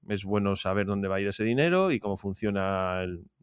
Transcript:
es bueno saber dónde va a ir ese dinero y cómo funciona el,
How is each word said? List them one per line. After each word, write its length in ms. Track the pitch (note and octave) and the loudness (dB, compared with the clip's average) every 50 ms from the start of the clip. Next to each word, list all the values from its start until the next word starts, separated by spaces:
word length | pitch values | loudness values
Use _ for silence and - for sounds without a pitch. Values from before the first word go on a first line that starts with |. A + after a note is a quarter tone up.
| - - | -6 -4
es 160 | G#2 G2 F#2+ | -4 -4 -2
bueno 300 | F#2+ G#2 G#2 G2+ G2+ G2 | 0 0 2 2 2 0
saber 300 | - - F#2+ F#2+ G#2 G2 | 0 0 0 0 0 0
dónde 220 | F#2+ G2+ G2+ G2 | 0 0 0 0
va 80 | F#2+ F#2+ | 0 0
a 60 | F#2+ | 0
ir 60 | G2 G2+ | 0 -2
ese 140 | G2 - A2 | -2 0 0
dinero 480 | A2 A#2 C3+ D3+ F3 F3 F#3 F#3+ F#3+ | 2 2 4 4 4 4 4 2 2
y 80 | D3 A2 | 0 0
cómo 180 | - G#2 G2 | 0 -2 -4
funciona 840 | F#2+ - G2 F#2+ - - G#2 G2+ G2 F#2+ F#2+ G2 F#2+ F#2+ F#2 F#2 F#2 | -2 -4 -6 -4 -2 -2 -2 0 0 0 0 0 0 0 0 -2 -2
el, 220 | F#2 F2+ F2+ F2 G2+ - _ _ | -4 -4 -6 -8 -12 -16 _ _